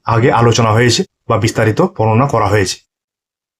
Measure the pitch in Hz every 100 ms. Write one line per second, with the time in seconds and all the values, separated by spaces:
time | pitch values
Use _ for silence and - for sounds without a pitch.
0 | - 113 131 117 117 110 113 107 120 -
1 | 185 _ - 110 107 - 110 107 185 -
2 | 110 110 139 117 101 104 92 - _ _
3 | _ _ _ _ _ _